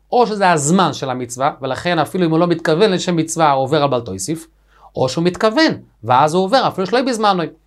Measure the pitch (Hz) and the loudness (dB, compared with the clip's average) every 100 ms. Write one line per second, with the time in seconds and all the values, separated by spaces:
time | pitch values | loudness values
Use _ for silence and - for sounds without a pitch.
0 | _ 240 226 208 190 165 139 190 170 127 | _ 0 0 2 2 2 2 2 2 -2
1 | 135 127 120 120 139 - 131 127 175 170 | -6 -6 -8 -4 -4 -2 -6 -6 -2 -2
2 | 143 190 170 160 175 165 170 160 208 180 | -2 0 0 2 2 0 0 2 2 0
3 | 175 170 156 165 156 135 135 151 143 123 | -2 -2 -2 0 2 2 0 0 0 -2
4 | 117 95 117 160 - _ _ _ - - | -4 -8 -8 -8 -12 _ _ _ -14 -4
5 | 127 170 170 180 220 233 320 - - _ | -4 -2 -2 0 0 2 0 0 -8 _
6 | 107 123 156 175 190 262 180 180 185 233 | 0 2 4 2 0 2 0 -2 -2 -2
7 | 269 220 214 185 151 - | 0 0 0 0 -2 -8